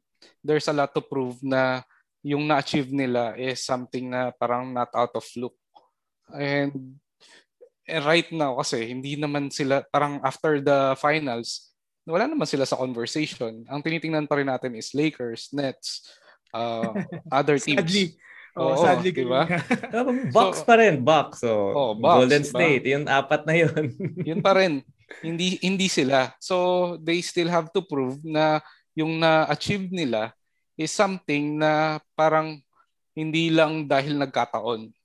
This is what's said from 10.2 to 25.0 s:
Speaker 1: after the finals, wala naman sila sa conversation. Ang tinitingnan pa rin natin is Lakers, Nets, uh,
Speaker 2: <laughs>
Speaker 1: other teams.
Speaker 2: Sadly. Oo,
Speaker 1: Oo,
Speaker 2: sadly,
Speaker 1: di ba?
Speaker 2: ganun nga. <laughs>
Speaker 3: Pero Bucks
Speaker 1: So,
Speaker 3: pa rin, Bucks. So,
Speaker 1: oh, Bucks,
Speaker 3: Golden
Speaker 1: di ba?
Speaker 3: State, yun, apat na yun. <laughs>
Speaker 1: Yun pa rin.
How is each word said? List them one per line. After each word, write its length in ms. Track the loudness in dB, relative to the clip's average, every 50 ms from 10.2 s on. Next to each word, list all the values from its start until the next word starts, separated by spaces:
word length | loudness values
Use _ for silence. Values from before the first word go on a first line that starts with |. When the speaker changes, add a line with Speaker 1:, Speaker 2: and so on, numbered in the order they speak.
| -4
Speaker 1:
after 360 | -4 -4 -2 0 0 0 2
the 360 | 2 2 2 4 2 2 0
finals, 760 | 0 0 0 0 0 -2 -4 -6 -6 -6 -8 -10 -12 -14 _ _ _ _ _ _ _ -8
wala 200 | -4 -2 -2 0
naman 240 | 0 -2 -2 -2 -2
sila 160 | 0 -2 0
sa 120 | 0 -2
conversation. 880 | -2 -4 -4 -4 -4 -6 -4 -4 -4 -4 -4 -6 -6 -8 -8 -8 -10 -14 -10
Ang 120 | -10 -6
tinitingnan 440 | -4 -4 -4 -4 -4 -2 -2 -2 -2
pa 120 | 0 0
rin 120 | 0 0 0
natin 280 | -2 -4 -4 -6 -8
is 160 | -8 -10 -6 -2
Lakers, 600 | 0 0 0 -2 -4 -8 -8 -8 -10 -12 -8 -6
Nets, 520 | -4 -4 -4 -6 -8 -12 -14 -14 -14 -16 -20 -20 _ _ _ -20 _ _ _ -8
uh, 400 | -6 -6 -4 -4 -4 -4 -4 -4 -6 -8 -8 -10
Speaker 2:
<laughs> 200 | -14 -8 -2 0
Speaker 1:
other 240 | 0 2 2 2
teams. 240 | 2 2 0 0 0
Speaker 2:
Sadly. 260 | 0 0 0 0 0 -2 -4 _ _ -20 -20 -20 -20 -12 -6
Oo, 160 | -4 -2 0
Speaker 1:
Oo, 160 | 2 4 4
Speaker 2:
sadly, 240 | 4 4 4 2 0
Speaker 1:
di 160 | -2 -2 0
ba? 180 | 2 2 2 2
Speaker 2:
ganun 60 | 2
nga. 100 | 0 -2 -2 -2 -2 -2
<laughs> 140 | -2 -2 -2
Speaker 3:
Pero 160 | -2 0 0 0 -2 0 2
Bucks 320 | 4 4 4 4 2 0 4
Speaker 1:
So, 20 |
Speaker 3:
pa 100 | 6 8 8
rin, 160 | 8 8 6 4 4
Bucks. 400 | 4 4 4 4 0 -4 -4 -2
So, 80 | 0 2 2 2 0 0
Speaker 1:
oh, 180 | 0 0 0 0
Bucks, 320 | 2 4 6 8 8 8
Speaker 3:
Golden 160 | 8 6 4
Speaker 1:
di 60 | 2
ba? 60 | 0 0
Speaker 3:
State, 280 | 2 4 4 4 2 2
yun, 180 | 0 0 0 0
apat 380 | 2 2 2 2 2 0 0 0
na 100 | 2 2
yun. 280 | 4 4 2 2 0 -2 -4 -4 -8 -10 -8
<laughs> 220 | -8 -8 -6 -4
Speaker 1:
Yun 100 | -2 0
pa 140 | 2 4 4
rin. 260 | 6 4 2 0 -2 -6 _ _ _